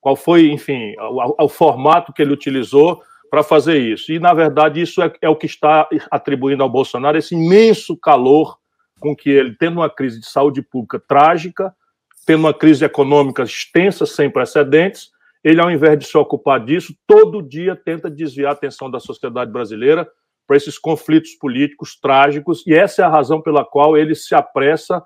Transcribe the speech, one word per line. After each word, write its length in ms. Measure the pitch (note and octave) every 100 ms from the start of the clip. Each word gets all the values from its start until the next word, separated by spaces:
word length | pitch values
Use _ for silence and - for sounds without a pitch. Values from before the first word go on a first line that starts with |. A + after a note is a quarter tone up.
qual 140 | C3+ C#3+
foi, 360 | - E3+ D#3+
enfim, 420 | D3 - C3+ A2 A2
o, 440 | A2 B2+ B2+ D3
o, 20 | D3+
o 40 |
formato 640 | - D#3+ B2 C3+ E3+ E3+
que 80 | -
ele 120 | D3
utilizou 680 | C#3 C#3+ C3+ A2+ C3+ D#3+ E3+ _ _ _
pra 140 | D3+
fazer 360 | D3+ D#3 C#3+ D#3
isso. 320 | A#2+ G#2+ -
E, 80 | D#3+
na 140 | F3
verdade, 480 | E3 D#3+ C#3+ D#3 D3
isso 200 | E3+ -
é, 100 | E3 -
é 80 | E3
o 60 | D#3
que 100 | D3+
está 420 | - D3+ D#3 D#3 D#3 -
atribuindo 540 | C#3+ - C3+ C3+ C#3
ao 60 | C3+
Bolsonaro 480 | B2 C3+ B2+ C#3 D#3
esse 180 | D3 E3+
imenso 640 | E3 G3 A3+ G#3+ - E3+
calor 600 | - C#3 B2+ D3 D3+ - _ _ _ _
com 160 | D3+ D3
que 140 | -
ele, 260 | C#3 C3 A2
tendo 220 | E3+ E3+
uma 120 | D#3
crise 300 | - C3+ A2+
de 80 | A2
saúde 340 | - C#3+ C3+
pública 380 | B2 C3 A2 -
trágica, 760 | _ C#3 D3+ E3+ F3 - F#3+ _ _ _ _ _ -
tendo 140 | D#3+
uma 140 | D#3
crise 300 | D3 D3+ C#3+
econômica 600 | C#3+ - C3+ D3 C#3 A#2+
extensa, 600 | A#2+ - - E3+ F#3+ F3+ D3+
sem 240 | - C#3+
precedentes, 840 | C3 B2 - C#3 D3 F#3 G#3+ - _ _ _ D#3
ele, 140 | D#3+
ao 100 | E3+
invés 260 | E3 D#3 D3+
de 80 | C#3
se 120 | D#3+
ocupar 420 | C#3+ D3 - D#3
disso, 340 | A2+ E3 - D3+ _
todo 340 | G#3+ G#3+ G#3
dia 320 | D3 C#3+ F3+
tenta 360 | F#3 - E3 E3+
desviar 400 | D3 D#3 C3 C#3
a 40 |
atenção 380 | C#3+ C#3 - C3+
da 80 | B2
sociedade 500 | - A#2+ B2+ A#2+ B2
brasileira 560 | A#2 A2+ G#2+ B2 D#3+ E3+ _ _ _ _
pra 120 | C#3
esses 200 | C#3 -
conflitos 580 | - D#3 - D#3 D#3 -
políticos 600 | C#3 B2 C#3+ _ - -
trágicos, 680 | C3+ C3+ C#3+ D3 C#3+ D#3+ -
e 60 |
essa 280 | D#3 F#3+ -
é 40 | F3+
a 40 |
razão 320 | D#3 C3 D#3
pela 220 | D#3 D3
qual 340 | C3 C#3+ D3 D#3
ele 160 | D#3
se 220 | D#3 - D#3+
apressa 640 | C#3 C#3+ C#3 D#3+ - F3+